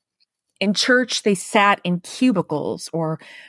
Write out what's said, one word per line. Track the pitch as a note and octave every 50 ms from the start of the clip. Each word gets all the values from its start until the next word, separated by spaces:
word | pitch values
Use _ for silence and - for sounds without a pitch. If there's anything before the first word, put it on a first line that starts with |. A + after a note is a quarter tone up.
| _ _ _ _ _ _ _ _ _ _ _ -
In | F#3+ G3+ G3
church, | - - - B3 B3 B3+ A#3 - - -
they | G#3+ G3+
sat | F3+ - - - G#3+ G3+ G3+ G3+ - -
in | F3+ F3+ F3
cubicles, | - - - - B3+ B3+ A3+ F3+ D#3+ - D#3 D3 - G2 A2 - - - -
or | E3 E3 D#3 D#3+ - - - - - -